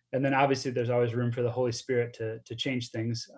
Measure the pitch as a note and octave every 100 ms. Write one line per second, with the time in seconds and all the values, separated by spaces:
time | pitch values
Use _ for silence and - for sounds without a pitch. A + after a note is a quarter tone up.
0 | _ C3 C#3 C#3 C#3 C3+ C#3 B2 A#2+ B2
1 | A#2+ A#2 A#2+ B2 A#2+ A#2+ B2+ A#2 - B2
2 | A#2 A#2 A2 A2+ - A#2 C#3 B2+ A#2 A#2
3 | A2+ A#2 -